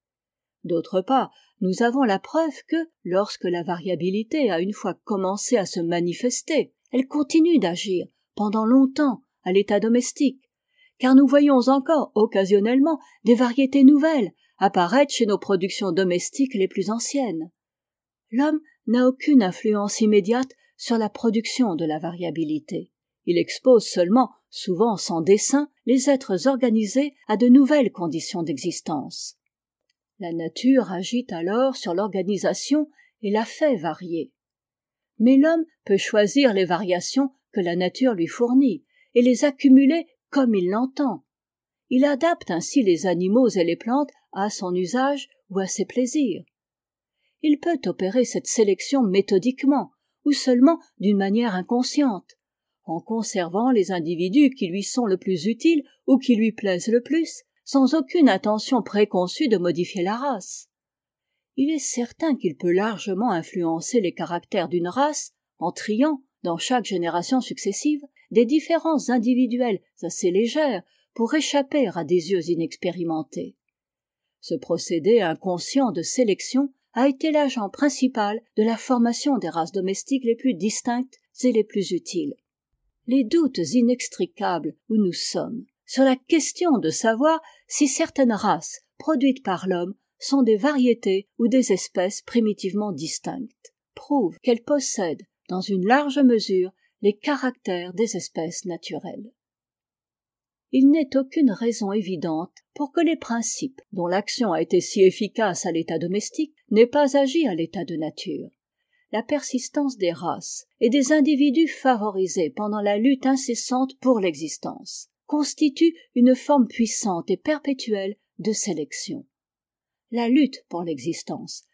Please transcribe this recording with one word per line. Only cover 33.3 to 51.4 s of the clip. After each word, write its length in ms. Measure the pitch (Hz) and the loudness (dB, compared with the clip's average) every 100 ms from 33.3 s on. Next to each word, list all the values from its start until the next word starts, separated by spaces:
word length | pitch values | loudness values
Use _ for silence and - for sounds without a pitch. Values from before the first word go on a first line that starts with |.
la 140 | 214 226 | -2 -2
fait 300 | - 311 226 | -2 0 0
varier. 560 | 160 156 180 165 135 _ _ _ _ _ _ _ _ - | -4 -8 -8 -8 -8 _ _ _ _ _ _ _ _ 0
Mais 180 | 226 269 | 4 6
l'homme 280 | 302 330 320 _ - | 6 2 -2 _ 0
peut 120 | 196 | 0
choisir 560 | - 214 208 277 269 | 2 2 2 4 4
les 120 | 190 185 | 4 0
variations 640 | 175 196 175 - 262 277 _ _ | 0 0 -2 -2 -2 -2 _ _
que 100 | - | -4
la 140 | 175 175 | -2 0
nature 380 | 180 - 254 | -2 0 0
lui 140 | 202 165 | 0 -2
fournit 560 | - 240 254 277 165 _ _ _ - | -2 2 4 4 0 _ _ _ 2
et 60 | |
les 240 | 247 240 294 | 4 4 2
accumuler 600 | 277 277 262 269 330 330 _ _ | 2 6 8 8 2 -2 _ _
comme 260 | 285 254 202 | 0 2 2
il 140 | 180 | 0
l'entend. 540 | 208 262 269 277 160 _ _ _ _ _ _ - | -2 -2 -2 -4 -4 _ _ _ _ _ _ -2
Il 160 | 254 285 | 2 2
adapte 460 | 277 330 339 - | 2 0 -2 -4
ainsi 320 | 170 - 285 | -4 -2 0
les 220 | 208 165 190 | 2 2 2
animaux 440 | 175 185 226 254 | 0 2 4 4
et 140 | 196 | 2
les 120 | 170 165 | 0 -2
plantes 360 | - 190 196 - _ | -2 -2 -4 -8 _
à 160 | - 208 | -6 -6
son 240 | - 185 | -4 -4
usage 560 | 180 180 247 269 285 - _ - | -4 -2 -2 -2 -2 -8 _ -8
ou 100 | 190 | -4
à 80 | 185 | -4
ses 180 | - 185 | -4 -6
plaisirs. 580 | - 254 311 262 170 - _ _ _ _ _ _ _ _ _ | -2 -2 0 -2 -4 -12 _ _ _ _ _ _ _ _ _
Il 180 | 311 294 | 0 0
peut 200 | 349 320 190 | 0 -2 -2
opérer 400 | 170 185 240 240 | -4 -2 0 0
cette 220 | 185 - | -2 -4
sélection 560 | - 202 190 - 277 | 0 2 2 0 0
méthodiquement, 880 | 226 190 196 196 220 - 269 277 190 _ _ _ 294 | 2 2 2 2 0 0 2 2 0 _ _ _ -2
ou 60 | |
seulement 480 | 277 - 247 269 330 - - | 0 2 4 6 4 -2 -4
d'une 180 | 196 202 | 0 2
manière 360 | 196 214 | 2 0